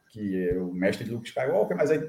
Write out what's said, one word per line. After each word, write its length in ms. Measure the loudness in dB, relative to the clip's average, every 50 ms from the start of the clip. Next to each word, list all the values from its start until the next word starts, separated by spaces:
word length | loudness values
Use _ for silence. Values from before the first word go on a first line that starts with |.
| _ _
que 400 | -12 -6 -4 -2 0 0 0 2
é 80 | 0
o 160 | 0 -2 -4 -2
mestre 300 | 0 0 0 0 0 -4
de 80 | -6
Luke 160 | -6 -8 -8
Skywalker, 480 | -6 -4 -2 0 2 2 2 2 2 2
mas 160 | 2 4 4
aí, 80 | 4 2 0